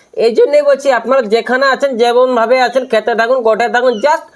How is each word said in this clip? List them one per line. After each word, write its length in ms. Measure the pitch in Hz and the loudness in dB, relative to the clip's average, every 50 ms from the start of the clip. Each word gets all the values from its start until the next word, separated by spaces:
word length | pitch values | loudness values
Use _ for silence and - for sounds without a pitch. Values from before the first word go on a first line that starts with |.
| _ _ - | _ _ -6
এই 220 | - 196 226 220 | -2 -2 0 2
জন্যই 280 | 247 480 277 285 294 294 | 2 2 2 4 2 2
বলছি, 300 | 285 277 262 277 277 254 | 2 0 0 0 0 -2
আপনারা 300 | 233 226 220 262 269 247 | 0 0 0 0 0 0
যেখানে 440 | 208 202 233 220 - 240 254 269 | 0 -2 -2 -2 0 -2 0 0
আছেন, 300 | 269 262 247 269 277 262 | 0 0 0 -2 -2 -2
যেমনভাবে 640 | 214 240 240 240 240 254 254 254 233 220 220 254 254 | 0 0 0 2 2 2 2 0 0 0 0 2 0
আছেন, 260 | 254 240 240 262 254 | 0 0 -2 -2 -4
খেতে 280 | - - 214 214 - 233 | -2 -2 -2 -2 -2 -2
থাকুন, 280 | 208 226 233 262 269 233 | -2 0 0 0 0 0
গটে 260 | 220 220 196 233 233 | 0 0 0 0 -2
থাকুন, 240 | 208 240 240 254 240 | -2 0 0 0 -2
just 300 | 208 220 294 311 320 - - _ | 0 0 0 0 0 -4 -10 _